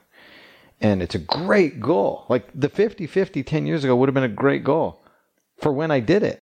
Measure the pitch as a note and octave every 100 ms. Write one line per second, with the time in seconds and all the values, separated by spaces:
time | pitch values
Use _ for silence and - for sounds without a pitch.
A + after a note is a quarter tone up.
0 | _ _ - - - - _ - G#2+ F#2+
1 | - G2 D#2 C#3+ F#3 G#3 D#3+ C3+ A2 F#3
2 | G3 - - B2 - C#3+ C#3 - G#3+ -
3 | D#3+ F#3+ G3 D3 B2+ D3+ D3 D#3+ C3+ B2
4 | C3+ C3+ C3 G2 C#3 C#3 C3+ B2+ G#2+ -
5 | _ _ _ _ _ - D3+ C3+ D#3+ C#3
6 | A2 F#3+ G#3 -